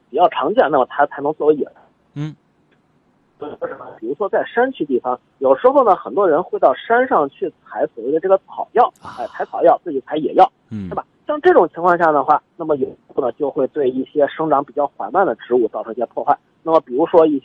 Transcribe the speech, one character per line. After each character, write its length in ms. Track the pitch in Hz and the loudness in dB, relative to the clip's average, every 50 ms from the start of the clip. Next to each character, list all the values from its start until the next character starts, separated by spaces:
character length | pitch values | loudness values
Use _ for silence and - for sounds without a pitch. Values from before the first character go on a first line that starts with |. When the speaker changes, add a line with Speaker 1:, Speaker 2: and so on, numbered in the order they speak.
| _ _ | _ _
Speaker 1:
比 60 | 120 | 0
较 120 | 151 180 - | 2 2 2
常 260 | - - 127 160 214 | 2 -2 -4 0 2
见， 160 | 254 160 139 | 2 2 2
那 80 | 156 131 | 2 0
么 80 | 123 - | 0 0
它 160 | - - 147 | 0 -2 -2
才 140 | - - 143 | -2 -2 -8
能 140 | 139 147 160 | -6 -6 -4
作 140 | - 151 151 | -2 0 0
为 60 | 156 | 0
野 100 | 139 - | 0 -2
菜。 80 | - _ _ _ _ _ _ _ _ - | -8 _ _ _ _ _ _ _ _ -12
Speaker 2:
嗯。 220 | 143 151 156 143 _ _ _ _ _ _ _ _ _ _ _ _ _ _ _ _ _ _ _ _ - - - - - - - - - - - - - | -10 -10 -10 -12 _ _ _ _ _ _ _ _ _ _ _ _ _ _ _ _ _ _ _ _ -14 -14 -14 -10 -10 -10 -10 -10 -14 -18 -20 -18 -14
Speaker 1:
比 60 | - | -10
如 80 | - - | -10 -6
说 120 | - 202 | -6 -4
在 160 | 190 226 180 131 | -2 -2 -4 -4
山 260 | - - 233 254 269 | -2 -2 -2 -2 -2
区 100 | 254 - | -2 -6
地 160 | 160 - 127 117 | -6 -2 -2 -2
方， 200 | - 127 123 - _ _ _ - | -2 -2 -6 -6 _ _ _ -2
有 140 | 135 131 135 131 | 2 2 2 4
时 100 | - 254 | 4 4
候 160 | 277 285 233 | 4 6 4
呢， 100 | 208 180 | 4 2
很 180 | - - 101 123 | 2 0 -6 -2
多 120 | 190 208 | 0 2
人 160 | 175 143 160 | 2 2 0
会 160 | 185 - 214 190 | 0 -2 -4 2
到 140 | 180 147 | 2 2
山 340 | 127 - - - 226 247 254 | 2 2 -2 0 0 0 2
上 220 | 254 254 170 143 139 | 2 0 0 0 -2
去 240 | _ - 196 156 _ _ | _ -8 -8 -8 _ _
采 240 | _ - - 107 143 - - | _ -12 -4 -4 -4 -4 -4
所 80 | 117 107 | -8 -6
谓 60 | 131 | -2
的 80 | 151 165 | -2 -2
这 80 | 185 | 2
个 120 | 190 190 - | 2 0 0
草 280 | _ _ - - - _ | _ _ -10 -10 -10 _
药， 180 | - - - - _ _ | 0 0 0 0 _ _
Speaker 2:
啊。 140 | - - - - | -20 -18 -12 -12
Speaker 1:
哎， 80 | 117 | -12
采 180 | - - - 202 | -12 -10 -12 -12
草 180 | - - - | -10 -4 2
药， 160 | 151 175 - - - | 4 4 4 2 -2
自 80 | 175 | -8
己 80 | 143 131 - | -8 -8 -8
采 100 | - 139 | -6 -8
野 160 | 160 - - | -6 -4 -2
药， 180 | - - - - _ _ _ - | 4 4 4 4 _ _ _ -14
Speaker 2:
嗯。 180 | 220 - 98 - | -12 -10 -10 -8
Speaker 1:
是 60 | 196 | -10
吧？ 100 | - - _ _ _ - | -10 -10 _ _ _ -8
像 120 | - 302 302 | -8 -6 0
这 100 | - 359 | 2 4
种 160 | 349 254 180 151 | 4 4 4 2
情 140 | - 165 | -2 -2
况 160 | 170 180 175 170 | 0 2 2 4
下 120 | 175 160 | 2 2
的 140 | 151 143 - | 2 2 2
话， 180 | 151 151 135 _ _ _ | 2 0 0 _ _ _
那 80 | - 165 | -10 -4
么 120 | 156 151 | -4 -2
有 100 | 131 131 | -2 -4
时 100 | - - _ _ _ - | -6 -8 _ _ _ -6
候 80 | 151 | -4
呢， 80 | 139 117 | -4 -4
就 180 | - - 147 135 | -4 -4 -6 -4
会 160 | - 151 131 - | -2 -2 -4 -4
对 220 | - 156 139 127 | -2 -2 -2 -2
一 120 | 127 131 - | -2 -2 -8
些 200 | - - 147 143 | -4 0 0 0
生 220 | - - - 160 156 | 0 0 -4 -2 0
长 160 | 143 135 143 | 0 0 -2
比 80 | - | -4
较 140 | - 147 143 | -4 -4 -4
缓 260 | - _ - 113 113 | -4 _ -10 -12 -4
慢 140 | - 185 190 | -2 0 0
的 80 | 143 113 | 0 -2
植 180 | _ - - | _ -4 -2
物 160 | 120 123 113 104 | 0 0 0 0
造 160 | - 110 104 | -4 -8 -10
成 80 | 113 | -10
一 40 | 107 | -8
些 100 | 123 117 | -8 -8
破 180 | - - 147 117 | -8 -8 -8 -2
坏。 100 | 147 139 - _ _ _ _ | -2 -2 -2 _ _ _ _
那 100 | - 160 | -4 2
么 80 | 165 160 | 2 2
比 160 | - - 120 | 2 0 -2
如 80 | 120 123 | -2 -2
说 200 | - - 170 160 | 4 4 4 4
一 120 | 156 147 131 | 4 2 -2